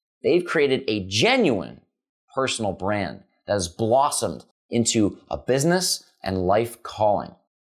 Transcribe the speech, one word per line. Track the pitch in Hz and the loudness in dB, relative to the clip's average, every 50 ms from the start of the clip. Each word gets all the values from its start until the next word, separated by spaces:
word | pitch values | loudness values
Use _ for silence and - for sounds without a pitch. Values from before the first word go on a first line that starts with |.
| _ _ _ _ - | _ _ _ _ 0
they've | 117 151 175 175 | 2 2 2 2
created | - - 170 143 135 131 127 - - | 0 0 2 2 2 2 0 0 -2
a | 110 107 92 | -4 -4 -4
genuine | 92 95 104 147 220 262 269 226 160 117 92 76 57 58 - _ _ _ _ _ _ _ _ _ _ _ | -4 -2 0 2 2 4 4 4 2 2 0 -4 -8 -14 -18 _ _ _ _ _ _ _ _ _ _ _
personal | 131 131 127 - - 110 101 87 | -2 -2 -2 -2 -2 -4 -4 -4
brand | - 92 98 104 104 95 80 57 - - _ _ _ _ | -4 -2 -2 -2 -2 -4 -6 -8 -12 -18 _ _ _ _
that | - 101 | -2 -2
has | 104 92 82 | -2 -2 -4
blossomed | - - 113 107 117 135 135 143 - - 120 95 78 60 - _ _ _ _ _ | -4 -4 0 2 4 4 2 2 0 -2 -4 -4 -6 -8 -14 _ _ _ _ _
into | - 120 110 - - 117 107 92 - - _ _ | 0 0 0 2 2 2 2 2 0 -4 _ _
a | - | -10
business | 78 - - 123 139 139 170 175 185 - - - - - _ _ _ | -8 -2 -2 0 2 2 2 2 2 0 -2 -4 -4 -8 _ _ _
and | - - 95 92 90 | -8 -4 -2 -2 2
life | 87 98 110 120 117 - - _ | 2 2 2 2 -2 -6 -14 _
calling. | - - - 107 104 101 85 62 - - _ _ _ _ _ _ _ | -16 -4 0 0 0 2 0 -4 -8 -14 _ _ _ _ _ _ _